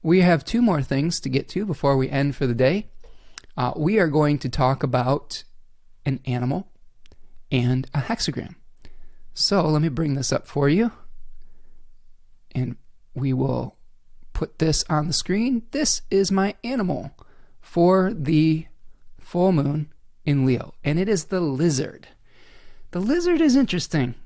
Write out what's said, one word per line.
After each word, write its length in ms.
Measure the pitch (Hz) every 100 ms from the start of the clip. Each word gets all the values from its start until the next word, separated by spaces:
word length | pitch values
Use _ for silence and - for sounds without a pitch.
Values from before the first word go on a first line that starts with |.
We 180 | 160 185
have 240 | 180 165
two 180 | - 233
more 180 | 240 160
things 400 | 135 135 156 170
to 80 | 139
get 200 | 127 -
to 160 | 175 208
before 300 | 165 139 135
we 120 | 131
end 280 | 139 143 135
for 100 | 131
the 80 |
day. 320 | 120 131 190 - - - - - - - -
Uh, 160 | 127 -
we 220 | 156 220
are 100 | 165
going 300 | 147 147 147
to 100 | 131
talk 340 | - 127 135
about 600 | 139 127 123 139 - - - - - - - - -
an 140 | 135
animal 440 | - 123 127 170 - - - - - - - - -
and 360 | 135 123 127 131
a 80 | 147
hexagram. 540 | - 226 - 139 - - - - - - - - -
So 340 | - - 196 160
let 120 | 151
me 80 | 160
bring 260 | 127 160
this 180 | 135 131
up 140 | - -
for 220 | 151 143
you, 220 | 170 233 - - - - - - - - - - - - - - - -
and 240 | 123 127 123 - - -
we 180 | - 135
will 440 | 127 131 123 123 _ - - - - -
put 260 | - 160 -
this 260 | 160 151 -
on 160 | 151 151
the 60 |
screen. 500 | - - 196 240 240 -
This 320 | 277 302 - -
is 220 | 196 185
my 240 | 190 196 -
animal 480 | 233 262 185 - 143 - - - - -
for 520 | - 170 175 190 185
the 540 | 208 139 156 160 160 - - - - - -
full 320 | - 175 190
moon 400 | 170 143 147 151 - - -
in 200 | - 143
Leo, 300 | 131 120 - -
and 160 | 143 156
it 100 | 190
is 180 | 196 -
the 140 | 185
lizard. 680 | 165 131 170 135 151 - - - - - - - - - -
The 100 | 180
lizard 400 | 202 330 349 330
is 140 | 320
interesting. 600 | 254 254 180 - 156 123 -